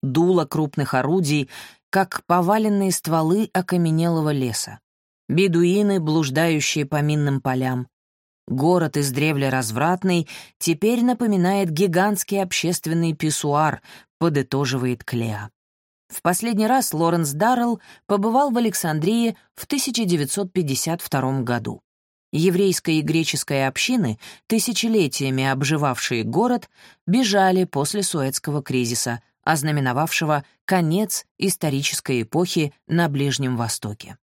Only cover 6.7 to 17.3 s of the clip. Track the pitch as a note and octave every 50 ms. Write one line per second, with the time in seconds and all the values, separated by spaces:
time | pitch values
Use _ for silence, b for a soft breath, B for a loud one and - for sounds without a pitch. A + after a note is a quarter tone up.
6.7 | - D#3 D3 C#3 - D3+ C#3+ D3+ D3+ D3+ D3 C#3+ C#3 C3+ C3 C3+ C3 B2+ C3 C3
7.7 | B2+ B2+ B2 - _ _ _ _ _ _ _ _ _ _ _ - - C3 C#3 E3
8.7 | F3+ F3+ E3 D3+ - D3+ C#3+ C#3 B2+ C3+ D3 D#3 D#3 C#3 C#3 C3+ B2+ C3 B2 G#2+
9.7 | G#2+ A#2 C#3 E3 F3+ F3+ - F#3+ F3+ F3 D#3 B B B B B B B - E3+
10.7 | E3 D#3 - G#3+ A#3+ A#3+ A#3 B3 B3+ A#3+ B3 A3+ G#3 F#3+ F3 F3+ G3 G3+ G3 F3+
11.7 | D#3 D3 G3 G3 E3 F3 F#3 G#3 G#3 F#3 - - G3+ G3 F#3+ F3+ - - - E3
12.7 | F3 - - D#3+ D#3+ E3+ E3+ E3 D#3+ D3 - D#3 D3 - - D3 C#3+ D3 D#3 D3+
13.7 | C3+ - B B B B B B _ _ D#3+ E3+ D#3 C#3+ C3 - - C3+ C#3+ B2+
14.7 | C3 C3 B2 B2+ B2 A#2+ - - - A#2+ A#2 A2+ G#2+ G#2 G#2 G#2+ _ _ _ _
15.7 | _ _ _ _ _ _ _ _ - - _ E3+ F3+ F3+ - A#3 A#3+ G3 A3 A3
16.7 | B3+ C4+ C4+ - - D3+ E3 E3+ E3+ E3+ E3 C#3+